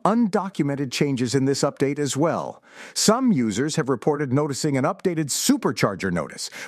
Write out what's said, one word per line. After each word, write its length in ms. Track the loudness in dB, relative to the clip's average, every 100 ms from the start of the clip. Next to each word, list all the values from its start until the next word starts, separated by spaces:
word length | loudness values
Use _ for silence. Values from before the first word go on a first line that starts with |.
undocumented 880 | 2 2 2 0 -4 -2 -2 -2 -4
changes 420 | -2 0 0 0
in 120 | 2 2
this 160 | 2
update 360 | 0 0 -2 -2
as 180 | -4 0
well. 460 | 0 0 -4 -10 _ -20 -10
Some 380 | -2 2 4 4
users 420 | 4 2 0 -2
have 140 | 0 0
reported 440 | 0 0 0 0
noticing 440 | 0 0 -2 0 0
an 80 |
updated 460 | 0 0 -2 -2 -2
supercharger 840 | -2 2 2 2 0 0 0 -2
notice, 360 | -2 -4 -8 -12 -12